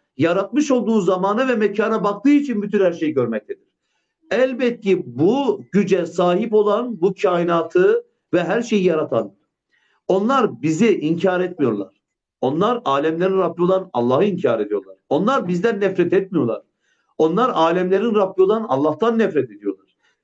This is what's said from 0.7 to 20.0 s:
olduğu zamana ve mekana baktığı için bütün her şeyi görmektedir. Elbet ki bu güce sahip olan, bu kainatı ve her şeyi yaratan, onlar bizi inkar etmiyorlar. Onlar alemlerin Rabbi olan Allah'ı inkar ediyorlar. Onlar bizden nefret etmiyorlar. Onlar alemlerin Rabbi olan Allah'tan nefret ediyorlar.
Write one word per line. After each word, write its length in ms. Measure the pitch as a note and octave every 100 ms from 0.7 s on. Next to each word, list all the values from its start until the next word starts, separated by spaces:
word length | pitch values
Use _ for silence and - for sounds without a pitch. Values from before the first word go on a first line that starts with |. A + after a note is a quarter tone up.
olduğu 300 | B3+ G3+ A3
zamana 480 | F3+ F#3 F#3+ G#3+ C4
ve 60 |
mekana 500 | A#3 G#3+ - A3 A3
baktığı 260 | G3+ G3+ C#4
için 320 | D4 C#4+ G#3+
bütün 180 | G3+ G#3
her 120 | F#3
şeyi 220 | E3+ D#3
görmektedir. 500 | C3 A#2 A2 - - _ _ _ _ _ _ -
Elbet 500 | G#3+ B3+ A#3+ B3 A#3
ki 220 | F#3+ F3+ C3+
bu 560 | A#2+ E3 B3+ C#4 G3+ -
güce 340 | F#3+ F#3+ F#3 E3+
sahip 480 | - F3+ F3+ A3+
olan, 460 | G#3+ G#3 G#3 B3 G3+
bu 140 | F3+ F#3+
kainatı 840 | G3 F3 F3 E3+ E3 F3+ F#3+ A#3 - _ -
ve 120 | F3
her 180 | E3+ G#3+
şeyi 220 | A#3+ G#3+
yaratan, 500 | F3+ D#3+ D3 A#2+ G2+ _ _ _ _ _ _ _ -
onlar 540 | F#3 G#3+ C4+ G#3 B2+
bizi 360 | D3 D#3 A3+ F#3
inkar 420 | D3 E3+ F#3+ F3+
etmiyorlar. 540 | F3+ F3 C3 G#2 G2 _ _ _ _ -
Onlar 420 | C3 D3+ G#3 A#3
alemlerin 540 | C#3 C#3 D#3 D#3+ F#3 F#3+
Rabbi 240 | F#3 E3+
olan 280 | F3 F#3+ F#3
Allah'ı 320 | B2 A#2+ C3+
inkar 360 | G#3 F3 C3 A2+
ediyorlar. 360 | G#2 G#2 F#2+ - -
Onlar 400 | C#3+ G3+ C4+ F3+
bizden 320 | F3 A3+ G3+
nefret 320 | G3+ F#3 E3+
etmiyorlar. 500 | F#3 F#3+ E3+ A#2+ - - _ _ _ _ -
Onlar 300 | D#3 F3+ B3+
alemlerin 680 | - E4 F#3 F#3 G3 A#3
Rabbi 280 | G#3+ F#3+ -
olan 240 | F#3 A3 A3
Allah'tan 500 | C3+ D3 D3+ A3+ A3+
nefret 320 | G#3+ D3+ A2+
ediyorlar. 460 | G#2 G2+ G2 _ _